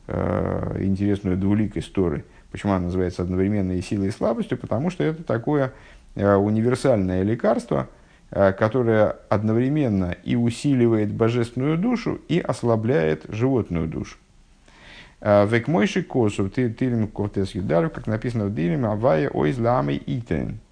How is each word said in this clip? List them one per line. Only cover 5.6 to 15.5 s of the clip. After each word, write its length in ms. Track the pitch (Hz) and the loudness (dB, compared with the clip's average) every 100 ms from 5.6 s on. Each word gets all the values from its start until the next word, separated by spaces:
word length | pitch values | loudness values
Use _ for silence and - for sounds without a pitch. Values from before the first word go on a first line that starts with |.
| 123 - - - - - | -2 -6 -20 -20 -16 0
э, 200 | 101 101 | 4 4
универсальное 880 | 101 110 117 127 143 110 92 92 | 4 2 2 2 2 2 2 0
лекарство, 640 | 98 117 208 240 - - - - - _ - | 0 0 0 0 0 -4 -4 -12 -20 _ -8
э, 200 | - 98 | 2 2
которое 640 | 95 110 131 117 110 104 - - | 4 0 2 2 4 4 0 -2
одновременно 880 | 104 107 113 131 151 127 98 90 87 | 0 2 2 2 0 2 2 0 -4
и 120 | - 123 | -2 0
усиливает 800 | 120 117 143 131 117 110 104 | 0 0 0 4 4 4 0
божественную 640 | 104 113 120 117 127 139 165 | 2 2 2 -2 -2 -2 0
душу, 420 | 233 240 - - - | 0 -2 -4 -6 -2
и 120 | 165 | -4
ослабляет 840 | - 139 120 113 113 156 156 78 - | -2 -4 0 0 2 0 0 -2 -6
животную 580 | 107 131 127 - 85 82 | -4 0 0 0 -2 -4
душу. 300 | 78 - - _ _ _ _ _ - - - - _ | -6 -10 -14 _ _ _ _ _ -20 -20 -20 -20 _
Э, 260 | 107 101 | 4 4
«Век 200 | 101 | 6